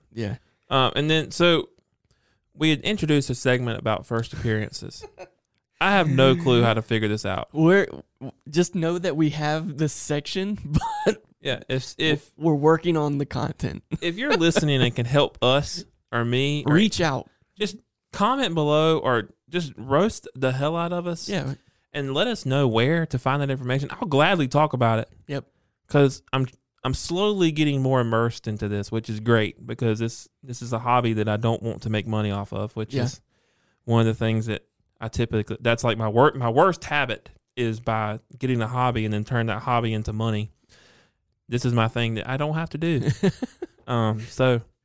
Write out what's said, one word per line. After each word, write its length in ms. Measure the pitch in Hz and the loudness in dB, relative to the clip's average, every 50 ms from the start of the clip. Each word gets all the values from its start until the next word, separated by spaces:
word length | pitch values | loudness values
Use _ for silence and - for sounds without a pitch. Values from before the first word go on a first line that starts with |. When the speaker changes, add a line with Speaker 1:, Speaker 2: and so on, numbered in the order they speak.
| _ _ - | _ _ -8
Speaker 1:
Yeah. 240 | 113 113 101 123 - _ _ _ _ _ - | -6 -6 -6 -6 -8 _ _ _ _ _ -2
Speaker 2:
Um, 220 | - 131 131 110 - | 0 2 2 2 0
and 140 | - 147 156 | 0 0 2
then, 220 | 156 160 147 - | 0 0 0 -2
so 380 | - - 170 175 165 160 - - _ _ _ _ _ _ _ _ _ _ _ _ _ _ _ _ _ | 0 2 4 4 4 2 0 -4 _ _ _ _ _ _ _ _ _ _ _ _ _ _ _ _ _
we 160 | - 151 160 | -2 0 0
had 100 | 156 - | 0 0
introduced 480 | - - 214 208 - 156 151 143 139 - | 0 -2 -2 -2 0 2 2 2 2 0
a 60 | 123 | -4
segment 440 | - - 131 123 123 123 120 107 - | -2 0 0 0 2 0 -2 -4 -4
about 260 | - 110 107 - - | -2 -2 -2 -2 -4
first 280 | - 117 113 113 - - | -4 -4 -4 -4 -4 -6
appearances. 720 | - - 117 110 107 107 - - - 98 95 - - 427 403 _ - - - _ _ _ | -6 -2 -2 -2 -2 -2 -6 -8 -12 -14 -14 -14 -16 -18 -20 _ -20 -20 -20 _ _ _
Speaker 1:
<laughs> 380 | _ _ _ _ _ _ - | _ _ _ _ _ _ -2
Speaker 2:
I 100 | 160 196 | 0 2
have 180 | 202 196 165 151 | 4 4 4 4
no 260 | 131 131 135 135 127 | 4 6 6 6 6
clue 280 | 117 165 131 123 117 120 | 4 4 4 4 6 4
how 100 | 117 110 | 4 2
to 80 | 113 | 0
figure 260 | 110 - 117 110 110 104 | 0 -2 -2 0 0 0
this 160 | 107 107 - | -2 -2 -4
out. 240 | 95 92 67 - - - | -4 -6 -6 -6 -4 0
Speaker 1:
We're, 340 | 151 160 165 185 202 185 - - 69 - _ _ _ 135 131 - _ _ - | 4 6 6 6 6 4 2 -4 -12 -18 _ _ _ -14 -14 -14 _ _ -2
just 240 | 143 170 175 - - | 0 0 0 0 0
know 220 | 185 160 165 175 175 | -2 -2 -2 -2 -2
that 160 | 170 180 143 | -2 -2 0
we 140 | 156 160 151 | 2 2 0
have 460 | 143 151 151 151 151 160 160 - 143 127 | 0 -2 -2 -2 -2 -4 -4 -6 -4 -2
this 160 | 156 143 - | -2 -2 -2
section, 640 | - - - 151 147 143 - - 185 190 202 208 - - | -4 -4 -4 -4 -4 -4 -4 -6 -4 -4 -4 -4 -6 -6
<laughs> 420 | 143 151 - - 906 855 831 855 | -2 -2 -2 0 -2 -4 -2 0
but 180 | - 220 - - _ _ _ | -2 -2 -2 -6 _ _ _
Speaker 2:
Yeah, 220 | - 143 123 - - - | -6 -6 -6 -6 -4 -4
if, 240 | 131 131 - - - - | -4 -4 -4 -8 -6 -2
if 320 | 156 156 151 143 - - _ | 0 0 0 -2 -4 -10 _
Speaker 1:
we're 200 | - 151 165 151 | -2 0 0 2
working 420 | 143 143 156 165 160 - 175 165 156 | 4 4 4 4 4 2 0 0 0
on 220 | 147 147 143 139 | 0 0 -2 -2
the 80 | 143 - | -4 -4
content. 560 | - 123 - - - - - 98 - - - _ | -4 -4 -4 -4 -4 -4 -6 -6 -6 -8 -8 _
<laughs> 100 | - - | -8 -6
Speaker 2:
if 160 | 160 170 170 202 | -4 -4 -4 -4
you're 180 | 254 294 453 | -2 0 2
listening 460 | 185 165 165 160 - 160 147 143 131 | 2 2 2 2 2 2 2 2 2
and 140 | 123 120 117 | 2 2 0
can 100 | - 120 | -2 -2
help 320 | 120 139 143 143 - - - - | 2 2 2 2 2 0 0 2
us 420 | 127 131 143 147 - - 175 - - _ _ _ _ | 2 2 2 0 -2 -8 -12 -12 -16 _ _ _ _
or 140 | 113 120 117 | -4 -2 0
me, 380 | 117 120 127 139 143 147 147 - | 0 0 0 0 0 -2 -2 0
or 80 | - 147 | 2 4
Speaker 1:
Reach 260 | 175 220 214 - - | 4 4 4 2 0
out. 300 | 175 151 135 123 - - _ _ _ _ _ - | 0 -2 -2 -4 -6 -10 _ _ _ _ _ -6
Speaker 2:
just 160 | 208 196 196 - _ _ _ _ _ _ | -6 -6 -6 -10 _ _ _ _ _ _
comment 440 | - - 196 226 262 277 262 190 165 | -4 0 0 2 2 0 0 0 0
below 420 | 160 151 147 151 151 156 160 160 151 | 0 2 2 4 4 4 4 2 2
or 320 | - 127 123 113 98 - - _ _ _ | 2 2 0 0 0 -4 -10 _ _ _
just 220 | - 185 165 139 - - | -6 -6 -6 -6 -8 -12
roast 500 | 113 131 135 151 190 226 - - - - - | -4 0 2 2 2 2 0 -4 -10 -14 -6
the 160 | 131 131 131 | -2 -2 -2
hell 240 | 127 135 139 151 165 | 0 0 -2 -2 -2
out 160 | 170 170 170 | -2 -4 -4
of 140 | 175 175 170 175 | -4 -4 -4 -6
us. 220 | 170 - - - | -6 -6 -6 -6
Speaker 1:
Yeah. 240 | 202 170 139 135 135 - _ _ _ _ _ _ - | -4 -4 -4 -4 -8 -10 _ _ _ _ _ _ -8
Speaker 2:
And 200 | 147 139 135 135 | -6 -6 -2 0
let 140 | 147 202 247 | 0 0 0
us 180 | 226 - - | -2 -2 -2
know 220 | 135 131 139 143 123 | 0 2 2 4 4
where 380 | 110 113 120 139 165 170 160 | 4 4 4 4 2 0 0
to 120 | - - 127 | -2 -4 -4
find 220 | - 135 139 147 | -2 -2 -2 0
that 80 | 143 139 | -2 -2
information. 380 | 135 139 127 123 127 143 143 - | -4 -4 -4 -2 -2 -2 -2 -4
I'll 160 | - - 254 175 | -6 -6 -4 0
gladly 400 | 143 135 151 180 202 170 139 123 | 2 4 4 4 4 2 2 2
talk 260 | - 143 156 147 - | 2 2 2 2 2
about 260 | 127 123 113 113 113 | 2 2 2 2 0
it. 100 | - - _ - - - | -2 -4 _ -18 -12 -10
Speaker 1:
Yep. 180 | 143 139 - _ _ _ _ _ _ _ _ - | -8 -8 -10 _ _ _ _ _ _ _ _ 0
Speaker 2:
'Cause 340 | - 143 143 135 135 - - _ - | 4 4 4 4 2 -2 -6 _ -2
I'm, 140 | 135 131 - - _ _ _ _ _ - | -2 -2 -4 -6 _ _ _ _ _ -6
I'm 100 | 127 131 | -4 -4
slowly 560 | - - - 170 180 202 208 208 196 175 165 | -4 -4 -4 -2 0 0 0 2 2 2 2
getting 300 | 151 151 156 147 143 135 | 2 2 2 2 2 2
more 200 | 131 131 131 127 | 2 2 2 2
immersed 460 | 120 113 113 113 117 120 120 - - 110 | 2 2 2 2 2 0 -2 -4 -6 -6
into 200 | 107 104 110 101 | -6 -4 -4 -4
this, 240 | 104 101 98 - | -2 -4 -4 -4
which 180 | 110 110 110 - | -6 -6 -4 -6
is 100 | 110 107 | -6 -4
great 440 | 110 120 117 113 107 98 - - 117 | 2 4 4 4 4 0 -4 -8 -12
because 340 | 117 117 - 123 113 110 110 | -12 -6 -2 -2 0 0 0
this, 280 | 117 113 - - - - _ _ - | -2 -6 -6 -10 -16 -20 _ _ -16
this 180 | 131 120 - | -14 -14 -12
is 120 | 123 120 120 | -8 -6 -6
a 60 | 110 | -4
hobby 340 | 120 120 123 123 120 117 113 | 0 2 2 2 2 2 0
that 160 | 107 107 107 | 0 0 0
I 80 | 104 107 | 0 0
don't 240 | 117 113 117 - - | 0 0 0 0 -2
want 200 | 113 - - - | -6 -8 -6 -4
to 60 | 113 | -4
make 180 | 107 107 - - | -4 -2 -2 -2
money 240 | 107 107 107 104 | -2 -2 -2 -2
off 200 | 98 101 101 - | -4 -4 -6 -8
of, 240 | - 101 104 107 - | -8 -8 -8 -6 -6
which 180 | 110 107 - 131 | -8 -8 -6 -4
Speaker 1:
Yeah. 100 | 135 120 | -2 -2
Speaker 2:
is 180 | 127 - - _ _ _ _ _ _ _ _ _ _ _ _ _ | -2 -4 -8 _ _ _ _ _ _ _ _ _ _ _ _ _
one 160 | 120 117 113 | 2 4 4
of 40 | 113 113 | 4 4
the 60 | 110 | 2
things 340 | - 117 113 110 110 110 117 | 0 0 0 0 0 -2 -4
that 180 | 107 - - _ _ _ _ _ _ _ | -6 -6 -8 _ _ _ _ _ _ _
I 80 | 113 110 | -12 -6
typically, 500 | - - 117 - - 107 104 - 107 - | -4 -2 -2 0 0 -2 -2 -4 -6 -4
that's, 220 | - 117 117 117 - | 0 0 0 2 0
like, 140 | 120 110 113 | 0 0 0
my 100 | 110 107 | -2 0
wor-, 240 | 104 117 139 151 - | 4 4 6 4 4
my 160 | 135 123 117 | 2 -2 0
worst 340 | 117 139 175 190 170 - - | 4 4 4 4 2 0 -4
habit 440 | - 147 147 139 123 110 - - - - _ _ _ _ | -4 -2 -2 -2 -2 -4 -8 -10 -14 -20 _ _ _ _
is 240 | 127 120 113 110 113 | -4 -2 -2 -2 -4
by 400 | 120 117 110 110 107 104 107 - - _ - 123 | -4 -4 -2 -2 -2 -4 -6 -8 -12 _ -10 -6
getting 240 | - 127 127 117 | -2 -2 0 0
a 60 | 110 113 | -2 -2
hobby 380 | 123 127 127 127 120 113 110 | -2 -2 0 0 0 0 -2
and 80 | 107 107 | -2 -2
then 100 | 104 107 | -4 -2
turn 220 | - 131 120 113 113 | -2 -2 -2 0 -2
that 140 | 98 110 - | -2 -4 -2
hobby 300 | 131 123 120 117 113 110 | -2 0 0 0 0 -2
into 180 | 110 107 - | -4 -4 -6
money. 400 | 107 107 110 113 107 104 104 107 - _ _ _ _ _ _ _ _ _ _ _ _ _ _ _ _ _ _ - | -4 -4 -2 -2 -2 -2 -4 -8 -12 _ _ _ _ _ _ _ _ _ _ _ _ _ _ _ _ _ _ -6
This 140 | 117 120 - | -4 -2 0
is 80 | 123 120 | 0 2
my 140 | 117 110 113 | 2 2 0
thing 280 | - 117 117 113 113 | 0 -2 -2 -2 -2
that 120 | 107 - 127 | -4 -6 -6
I 60 | 131 139 | -4 -4
don't 180 | 147 151 156 | -4 -4 -4
have 140 | 160 165 - | -4 -4 -6
to 60 | - 151 | -6 -4
do. 320 | 165 170 165 131 - - - - | -2 0 0 0 0 0 0 0
Speaker 1:
<laughs> 640 | - 185 - - 254 - - _ 349 - _ _ _ - | 0 0 0 -2 -6 -10 -10 _ -16 -16 _ _ _ -4
Speaker 2:
Um, 320 | 127 117 113 110 110 110 | -2 0 0 0 0 -2
so 300 | 113 - - - 131 127 | -6 -8 -2 0 2 2
Speaker 1:
Help, 140 | 123 117 - - _ _ | 2 2 -2 -6 _ _